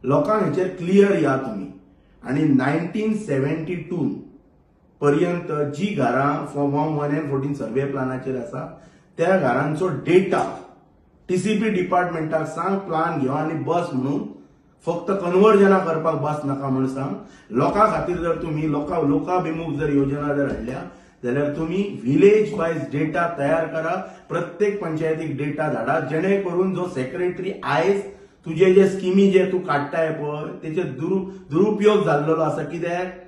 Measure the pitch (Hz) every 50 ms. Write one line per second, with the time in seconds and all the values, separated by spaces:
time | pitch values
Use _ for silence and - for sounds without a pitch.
0 | - 123 143 147 - 208 214 214 190 151 - 185 180 - - - 165 175 190 202
1 | 202 196 175 160 147 135 135 131 - 113 107 98 92 - - - - _ _ _
2 | _ _ _ _ - - 135 147 160 147 131 127 127 139 151 165 175 180 - 214
3 | 214 220 214 - - - 139 135 135 151 160 165 156 185 180 160 - - 180 160
4 | 135 - - - - - - - _ _ _ _ _ _ _ _ _ _ _ _
5 | 143 143 147 160 175 175 175 165 - 151 151 147 143 135 - - 196 208 196 139
6 | 123 117 120 135 139 143 143 147 143 - - 143 143 143 139 147 151 156 156 147
7 | 147 143 143 156 151 139 139 135 135 143 139 - 117 110 113 135 139 139 139 135
8 | 127 131 131 123 - 131 131 123 117 - - 143 156 170 - - - - _ _
9 | _ _ _ - 165 180 190 185 147 127 - - 156 151 147 - 185 175 143 131
10 | - - 175 190 190 - - - - - - - - - - - _ _ _ _
11 | _ _ _ _ _ - 185 185 185 214 214 196 226 220 190 180 180 - 180 180
12 | 175 170 165 160 156 156 160 156 156 143 - 160 180 190 196 190 - 175 165 156
13 | 165 170 160 147 131 127 143 151 156 160 160 151 131 156 170 175 170 - 139 127
14 | 127 139 143 196 - - - - - _ _ _ _ _ _ _ - 170 170 -
15 | - 202 190 185 175 175 180 185 208 220 208 196 196 190 190 190 185 165 160 160
16 | 160 160 156 139 143 151 147 147 139 139 139 139 139 135 131 131 131 131 - 135
17 | 139 175 202 - - - - - - _ 104 123 160 185 185 202 214 214 165 156
18 | - 175 175 160 170 170 160 - 175 160 151 151 156 156 143 139 143 - 180 170
19 | 147 143 151 156 - 180 180 175 156 160 160 165 165 156 143 143 156 147 143 139
20 | 135 139 143 147 147 143 143 143 139 123 107 110 113 120 127 135 - - - -
21 | - - _ _ - 120 123 143 147 147 147 156 160 165 175 196 202 - - 107
22 | 113 123 147 170 190 202 214 214 214 - 208 - 165 165 160 147 135 - 131 147
23 | 156 151 - 175 170 170 - 143 139 143 160 165 160 143 147 160 156 165 180 196
24 | 196 - - - - - - 175 175 170 - - 208 202 196 - 175 160 156 156
25 | 160 160 160 160 165 139 139 139 147 147 - - 156 151 127 117 113 131 151 165
26 | - - 156 160 170 190 196 196 185 180 170 180 190 190 - 180 180 165 - 135
27 | 127 - - 175 180 185 180 185 175 190 - - - 135 143 160 170 196 202 196
28 | - - - - - - _ _ _ 165 156 156 190 185 185 196 190 180 - -
29 | 180 180 190 196 196 190 180 185 180 - 185 - 156 147 147 139 139 - - 165
30 | 160 156 151 143 147 147 147 147 147 139 - - - 160 156 185 170 143 127 123
31 | 156 180 190 190 180 - - - - - 143 170 202 214 202 202 202 208 208 185
32 | 160 165 147 147 147 160 160 160 160 151 - 160 147 143 170 165 170 175 170 175
33 | 185 185 - - -